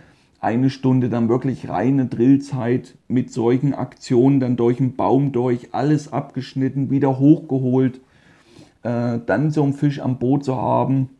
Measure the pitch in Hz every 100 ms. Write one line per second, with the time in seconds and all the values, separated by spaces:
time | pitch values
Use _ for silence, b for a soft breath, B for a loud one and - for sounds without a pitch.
0 | B B B _ 98 113 131 127 131 127
1 | 120 120 113 123 135 117 - 82 117 139
2 | 127 107 123 139 139 131 120 123 - -
3 | - 120 120 - 117 131 143 - 131 -
4 | - 127 131 139 127 123 120 123 135 -
5 | 95 127 139 117 127 120 - - 139 151
6 | 151 127 143 - 127 135 135 139 135 135
7 | 135 127 139 160 - 135 131 127 131 -
8 | b b b b b b b b 113 120
9 | 120 117 - 95 156 151 143 139 147 143
10 | - 127 123 143 143 131 - 120 120 135
11 | 131